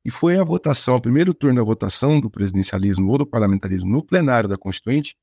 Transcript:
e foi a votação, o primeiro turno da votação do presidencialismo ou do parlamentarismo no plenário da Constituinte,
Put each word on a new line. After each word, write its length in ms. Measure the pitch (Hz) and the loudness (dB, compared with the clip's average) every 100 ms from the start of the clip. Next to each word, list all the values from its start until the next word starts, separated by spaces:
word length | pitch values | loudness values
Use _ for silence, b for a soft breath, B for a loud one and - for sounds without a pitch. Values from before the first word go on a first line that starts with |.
e 60 | - | -12
foi 280 | - 170 180 | -2 2 2
a 60 | |
votação, 520 | 175 175 156 135 - 127 | 0 0 -2 -2 0 0
o 60 | |
primeiro 340 | 117 135 180 170 | 2 2 2 2
turno 220 | 143 123 | 2 2
da 60 | |
votação 560 | 107 113 107 - 135 151 | 2 0 -2 -2 2 2
do 120 | 123 | 0
presidencialismo 800 | - 98 95 95 95 98 95 95 | -2 -2 0 -2 0 0 2 2
ou 80 | 135 | 0
do 80 | 143 | -2
parlamentarismo 640 | 120 104 98 98 95 92 | 0 0 0 -2 -4 -2
no 120 | 123 | -2
plenário 460 | - 185 151 120 104 | 0 0 2 0 0
da 80 | 95 | -4
Constituinte, 580 | 98 95 - 139 147 - | -8 -10 -2 -2 -4 -12